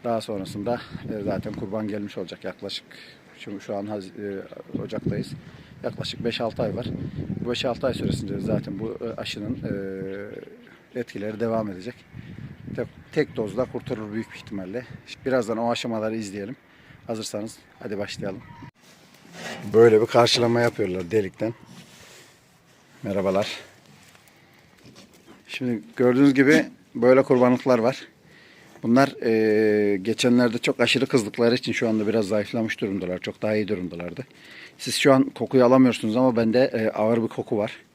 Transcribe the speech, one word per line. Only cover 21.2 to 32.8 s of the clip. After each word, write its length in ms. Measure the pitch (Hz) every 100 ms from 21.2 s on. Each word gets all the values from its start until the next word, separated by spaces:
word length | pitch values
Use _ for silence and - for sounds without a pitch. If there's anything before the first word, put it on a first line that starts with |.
| 95 - 110 117 - - - - - - - _ _ _ _ _ _ -
Merhabalar. 440 | 98 98 95 95 107 - - - _ - - - _ _ _ _ _ _ - - - _ - - -
Şimdi 340 | - 123 110 - -
gördüğünüz 380 | 123 123 143
gibi 320 | 131 135 156 - - _ 120
böyle 280 | 123 131
kurbanlıklar 560 | 131 127 123 123 135 123
var. 280 | 117 139 - _ _ - - - - - 113
Bunlar, 300 | 123 135 -
e, 720 | 117 113 110 107 107 104 104 101
geçenlerde 600 | 98 110 123 120 120 117
çok 220 | - 131
aşırı 260 | 117 - 127
kızdıkları 500 | 131 104 110 117 127
için 160 | -
şu 180 | 110 117
anda 180 | 110 104
biraz 200 | 110 95
zayıflamış 540 | 107 101 120 110 -